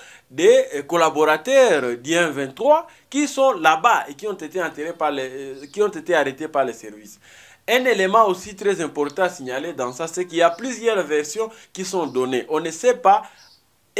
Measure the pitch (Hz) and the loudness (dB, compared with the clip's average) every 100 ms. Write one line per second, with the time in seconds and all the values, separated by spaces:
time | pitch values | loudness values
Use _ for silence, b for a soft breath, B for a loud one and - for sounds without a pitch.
0 | B B _ 131 185 262 262 143 143 170 | B B _ 2 6 6 4 -4 -2 2
1 | 160 147 156 156 196 269 247 156 123 120 | 2 4 2 2 2 4 6 4 0 -4
2 | 131 165 170 139 135 - 247 302 330 B | -2 0 0 -2 -8 -2 2 2 0 B
3 | _ 277 285 269 269 202 160 156 240 190 | _ -4 -2 2 2 4 2 4 4 2
4 | 131 139 214 190 156 175 165 143 156 170 | -2 -10 -10 -10 -8 -6 -6 -6 -10 -4
5 | 151 143 131 131 139 135 143 196 240 165 | -4 -2 -6 -10 -12 -14 -10 -2 -2 -2
6 | 160 170 139 131 156 147 131 113 110 104 | -2 0 0 -4 -4 -2 -2 -4 -14 -18
7 | 104 - B B B B - 240 254 214 | -20 -20 B B B B -2 0 2 0
8 | 190 214 214 180 214 190 202 180 156 147 | 2 4 4 0 -8 -4 -2 -2 -4 -4
9 | 143 139 180 175 131 131 165 139 123 131 | -4 -2 -2 -2 -8 -6 -6 -6 -6 -6
10 | 165 180 180 165 170 170 254 226 226 208 | -8 -6 -4 2 2 2 -8 -6 -2 -2
11 | 151 151 151 214 220 B B - 185 190 | 0 -2 -2 -6 -8 B B -12 -6 -4
12 | 151 123 127 127 - 156 165 160 247 240 | -2 -2 -2 -2 -2 -4 -4 -2 0 2
13 | 190 208 B B B B _ _ _ | 4 4 B B B B _ _ _